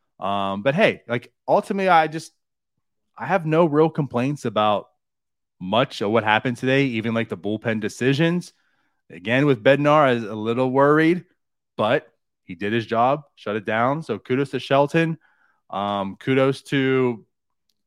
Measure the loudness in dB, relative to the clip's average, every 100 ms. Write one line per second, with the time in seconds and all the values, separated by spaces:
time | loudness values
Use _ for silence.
0 | _ -10 -6 -4 -4 -2 -2 2 0 0
1 | -6 -8 -8 _ 0 0 0 -2 4 4
2 | 4 -4 -14 _ _ _ _ _ _ _
3 | _ -14 -4 -2 0 2 4 4 2 2
4 | -4 -2 -2 -2 -4 0 2 2 -4 _
5 | _ _ _ _ _ -14 -2 0 0 -2
6 | 0 0 2 2 0 -4 0 0 0 -2
7 | -4 -4 -4 -8 -6 -6 -4 -4 -6 -2
8 | -2 2 0 0 -6 _ _ _ _ _
9 | _ -14 -2 0 2 2 4 4 4 4
10 | 4 2 -4 -6 -4 -2 -2 2 4 4
11 | 4 0 -4 _ _ _ _ -4 -2 -2
12 | -4 _ _ _ -18 -8 -4 -4 -2 0
13 | 0 0 -6 _ -10 -8 -4 -2 0 -2
14 | -6 -10 -4 -4 -4 -6 0 0 2 0
15 | 0 -4 _ _ _ _ -12 -8 -4 -4
16 | -6 -8 -2 2 2 -2 -4 -2 0 0
17 | 0 -4 _ _ _ _ _ _